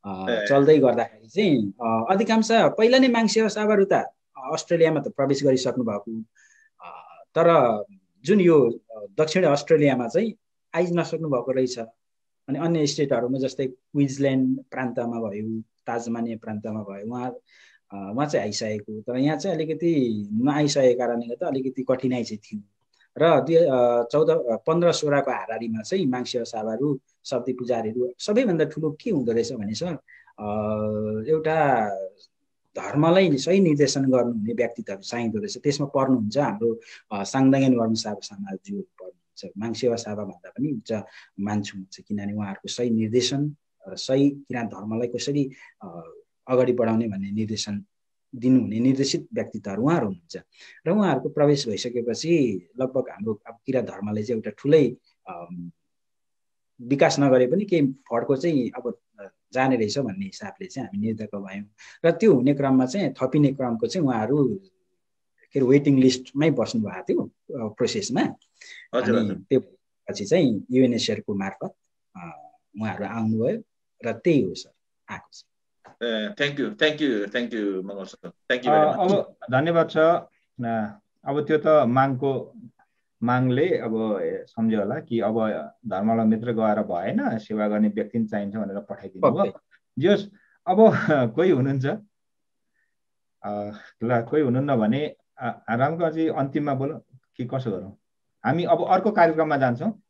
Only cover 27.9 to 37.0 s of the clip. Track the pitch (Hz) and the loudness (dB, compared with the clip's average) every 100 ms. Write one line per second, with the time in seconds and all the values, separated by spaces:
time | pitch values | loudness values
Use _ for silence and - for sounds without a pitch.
27.9 | 120 123 - - 208 247 165 151 160 156 | -2 -4 -4 0 2 2 2 0 -2 -6
28.9 | 151 240 165 117 117 110 127 104 110 180 | -4 -4 -2 0 0 -2 -4 -6 -6 -6
29.9 | 156 _ - _ - 107 107 107 107 107 | -8 _ -20 _ -12 -6 -4 -2 -2 -2
30.9 | 107 107 110 113 156 156 160 143 123 107 | -2 -4 -4 0 0 2 2 2 2 0
31.9 | 95 95 _ _ _ _ _ _ - - | -4 -10 _ _ _ _ _ _ -12 -4
32.9 | 143 160 185 185 135 151 196 180 143 135 | 2 4 6 4 2 2 4 4 4 2
33.9 | 143 135 127 120 113 107 117 117 - 107 | 2 2 2 2 -2 -4 -2 -2 -4 -10
34.9 | 98 - 117 113 107 104 113 147 143 139 | -12 -8 -4 -4 -4 -6 -4 -2 -2 -2
35.9 | 139 131 127 107 127 135 101 117 113 - | 0 2 2 2 0 -2 0 -2 -2 -10
36.9 | - | -20